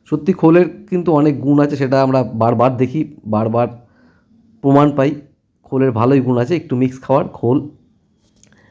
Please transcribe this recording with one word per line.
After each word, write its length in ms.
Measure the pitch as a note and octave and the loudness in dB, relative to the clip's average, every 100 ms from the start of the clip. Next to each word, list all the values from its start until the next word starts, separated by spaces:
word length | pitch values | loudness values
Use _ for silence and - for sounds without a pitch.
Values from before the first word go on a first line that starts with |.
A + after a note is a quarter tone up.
| - | -8
সত্যি 280 | D3+ - | -6 -4
খোলের 520 | F#3 E3 E3+ F3 - - | 0 4 4 2 -2 -8
কিন্তু 220 | F3+ E3+ | -4 0
অনেক 300 | D3+ D3+ C3 | 2 2 0
গুণ 180 | C3 C#3+ | 0 2
আছে, 160 | C#3+ D3 | 0 -2
সেটা 260 | C3+ C3+ | -2 0
আমরা 220 | C3+ C3 | 2 0
বারবার 540 | A2 A2 A2+ A#2 B2 B2 | -2 0 0 2 0 0
দেখি, 380 | B2+ D#3 - - G#2+ | -4 -4 -8 -10 -6
বারবার 420 | G#2+ A2 A2+ A#2+ - _ _ _ _ _ _ _ _ | -4 -2 -2 -4 -6 _ _ _ _ _ _ _ _
প্রমাণ 300 | C#3 C#3 D3 | 2 4 4
পাই। 240 | D3 C3+ D3 - _ _ _ | 2 -2 -4 -14 _ _ _
খোলের 280 | - C3+ C3 | -6 -2 0
ভালোই 300 | A2 A#2+ C#3 | 0 2 2
গুণ 160 | B2+ B2 | 2 0
আছে, 180 | A#2+ F3 | 0 -4
একটু 200 | - B2+ | -4 -2
মিক্স 240 | B2+ B2+ | -2 -4
খাওয়ার 260 | - C3+ F#3 | -2 -2 -2
খোল। 420 | - A#2 C3 - - _ _ _ _ _ _ _ _ _ | -4 -2 -2 -4 -16 _ _ _ _ _ _ _ _ _